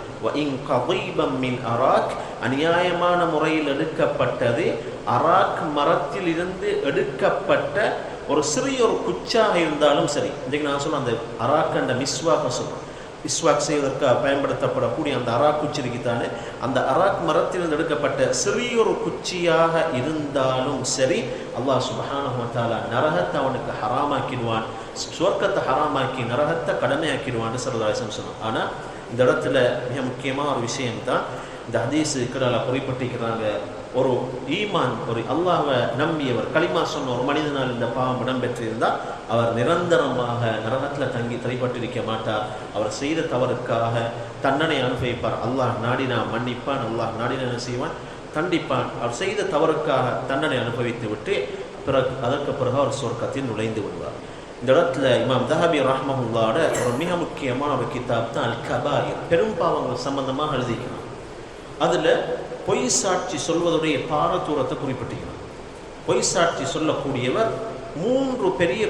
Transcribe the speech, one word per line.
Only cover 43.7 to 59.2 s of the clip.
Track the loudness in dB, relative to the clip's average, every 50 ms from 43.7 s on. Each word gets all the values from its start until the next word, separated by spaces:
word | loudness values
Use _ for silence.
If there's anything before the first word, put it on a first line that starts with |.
| 0 0 2 2 0 0 0 -2 -4 -6 -8 -10 -8 -2 0
தண்டனை | 0 2 2 2 2 2 2 0
அனுபவிப்பார். | 0 0 -2 -2 -2 -2 -2 -2 -2 -2 -2 -2
அல்லாஹ் | -2 0 0 0 0 0 0 -2
நாடினா | 0 0 0 0 0 0 0 -2 -2 -2
மன்னிப்பான், | -2 -2 -2 -4 -4 -4 -4 -2 -2 -2 -2
அல்லாஹ் | -2 -2 -2 -2 -2 -2
நாடினா | -2 -2 -2 -2 -2 -2
என்ன | -2 -4
செய்வான்? | -4 -4 -4 -4 -4 -4 -6 -8 -10 -12 -12 -14 -12 -8 -4
தண்டிப்பான். | -2 0 0 0 0 0 0 0 0 -2 -2 -4 -4
அவர் | -4 -4 -2 -2 -2
செய்த | -2 -2 -2 -2 0 2
தவறுக்காக | 2 4 4 2 2 2 2 2 2 2 2 0 -2 -2 -2
தண்டனை | -2 0 0 0 0 0
அனுபவித்து | -2 -2 -2 -2 -2 -2 -2 -4 -4 -4
விட்டு | -6 -4 -2 -2 -2 -2 -2 -4 -6 -8 -10 -10 -10 -8 -2
பிறகு, | 0 2 2 2 2 0 -2 0
அதற்கு | 0 0 0 0 -2 -2
பிறகு | 0 0 0 2
அவர் | 2 2 2 0 -2 -2
சொர்க்கத்தில் | -4 -2 -2 -4 -4 -2 -2 -4 -4
நுழைந்து | -2 -2 -2 -2 -2 -2 -4
விடுவார். | -4 -4 -6 -8 -8 -8 -10 -12 -14 -14 -14 -14 -14 -12 -4
இந்த | 2 4 6
இடத்துல | 6 6 4 2 2 4 4 4 4 4
இமாம் | 4 2 2 2 2
தஹபி | 2 4 4 4 4 4 4 4
ரஹ்மஹுல்லாவோட | 2 2 0 0 0 0 0 0 2 2 2 4 4 4 2 2 2 2 0
ஒரு | 0 0 0
மிக | 0 0 0
முக்கியமான | 0 -2 -2 -4 -4 -4 -2 -2 0 0 0 0
ஒரு | 0 -2 -2 -4
கிதாப் | -4 -2 0 0 0 0 -2 -2
தான் | -2 -2 -2
அல் | -2 -4 -4 -2
கபாயிர், | -2 0 0 2 2 2 0 0 -2 -4